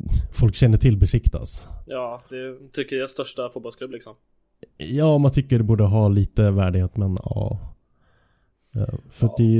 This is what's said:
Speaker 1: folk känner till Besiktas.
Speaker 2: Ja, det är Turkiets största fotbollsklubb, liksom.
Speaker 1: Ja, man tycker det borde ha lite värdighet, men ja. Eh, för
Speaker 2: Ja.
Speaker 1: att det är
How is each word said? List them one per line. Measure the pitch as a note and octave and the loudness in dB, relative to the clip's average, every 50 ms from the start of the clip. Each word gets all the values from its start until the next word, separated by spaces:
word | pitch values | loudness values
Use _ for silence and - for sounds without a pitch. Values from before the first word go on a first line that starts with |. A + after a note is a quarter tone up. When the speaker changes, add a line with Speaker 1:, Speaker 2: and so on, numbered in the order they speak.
| - - - - - - - | -6 -2 -2 -2 -2 -4 0
Speaker 1:
folk | - A#2 A2 - | 2 2 2 4
känner | - C3+ A#2 A2 A2 | 4 4 4 4 4
till | - C3 A2 | 4 4 4
Besiktas. | F#2+ F#2+ F#2 - A#2 - - - - - - - - - - - - - | 4 2 2 2 2 0 0 0 -2 -4 -12 -14 -16 -16 -16 -18 -18 -16
Speaker 2:
Ja, | - C3+ B2+ B2+ A#2+ A#2+ B2 - - | -12 -10 -10 -10 -10 -10 -14 -16 -14
det | C3 | -14
är | B2+ C3 C3 B2+ C3+ C#3 C3+ - | -12 -12 -12 -14 -16 -20 -12 -10
Turkiets | D3 C3+ - C#3 C3 C3 C3+ - | -8 -8 -6 -6 -6 -6 -6 -8
största | - C3+ - - - B2 A#2+ | -10 -10 -10 -8 -8 -8 -8
fotbollsklubb, | - B2+ A2+ A#2 A2+ - B2+ C3 | -8 -12 -14 -14 -14 -14 -14 -14
liksom. | B2+ A#2 - A2+ G#2+ _ _ _ _ _ _ _ _ _ - - _ | -14 -14 -16 -18 -20 _ _ _ _ _ _ _ _ _ -20 -20 _
Speaker 1:
Ja, | - - D#2+ B2 C#3+ D#3 D#3 D3+ C#3+ | -14 -10 -6 -2 0 2 4 4 4
man | C#3+ C3+ - | 4 4 2
tycker | C#3+ C3+ - B2+ A#2 | 2 2 2 2 2
det | A2+ | 2
borde | G#2+ A2+ G#2 G#2+ | 2 2 4 4
ha | G2 G2 A2 G#2+ G2+ | 4 4 4 4 4
lite | G2+ G2+ G2 - - - G#2+ G2+ | 4 2 0 0 0 2 2 2
värdighet, | G2 G2 F#2+ F#2 F2+ F#2 F#2 F2+ - | 2 2 0 0 0 0 -2 -2 -2
men | G#2+ G2+ F#2+ F#2 F2+ - | -4 -4 -4 -4 -4 -6
ja. | - - G2+ G2+ G2+ G#2 G2+ - - - - _ _ _ _ _ _ _ _ _ _ _ _ _ _ _ _ _ _ - | -6 -6 -6 -4 -6 -6 -8 -10 -14 -16 -20 _ _ _ _ _ _ _ _ _ _ _ _ _ _ _ _ _ _ -8
Eh, | G#2+ G2+ - - - - - | -6 -6 -6 -6 -10 -12 -16
för | - - A#2 | -4 0 0
Speaker 2:
Ja. | A2+ | 0
Speaker 1:
att | - | 2
det | - A#2 | 2 2
är | A2+ A2+ A2+ | 4 4 4